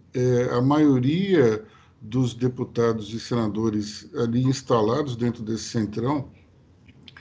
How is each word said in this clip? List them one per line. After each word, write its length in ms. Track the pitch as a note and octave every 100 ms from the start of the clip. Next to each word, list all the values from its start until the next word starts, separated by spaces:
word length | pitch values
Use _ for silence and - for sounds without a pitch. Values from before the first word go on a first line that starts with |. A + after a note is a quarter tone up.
| -
é, 380 | B2+ B2+ B2 B2+
a 80 | B2
maioria 1040 | B2+ D3+ D3+ C3 B2+ E3 G3 F3+ A#2+ G#2+ - - - _
dos 340 | G#2+ A#2 B2+
deputados 800 | G#2+ B2+ B2+ B2 - A#2 A2 G2+
e 60 | A2+
senadores 880 | - A#2+ A2+ G#2 A2+ G#2+ G#2 - - -
ali 260 | A#2+ A#2
instalados 720 | B2+ C3+ - A#2+ G#2+ B2+ D3
dentro 260 | A#2 A#2+ A#2
desse 240 | G#2+ A2
centrão, 640 | - A#2+ G#2 A2 A#2+ D3 C3 - - _ _ _ - - - -